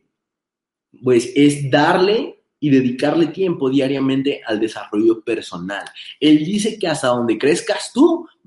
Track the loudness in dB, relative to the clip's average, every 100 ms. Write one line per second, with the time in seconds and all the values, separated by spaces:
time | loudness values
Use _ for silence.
0 | _ _ _ _ _ _ _ _ _ -6
1 | 2 2 2 4 4 2 0 2 2 2
2 | 2 0 -4 -12 _ -6 2 2 2 -2
3 | -2 0 0 0 -4 -2 0 0 0 -2
4 | 0 0 -2 -4 -4 -4 -4 -6 -6 0
5 | 0 0 -4 -6 -8 -10 -8 -10 -12 -18
6 | -18 -2 2 4 2 -2 -4 -4 -4 -2
7 | 0 0 0 0 2 0 -2 -6 -4 2
8 | 2 2 -6 _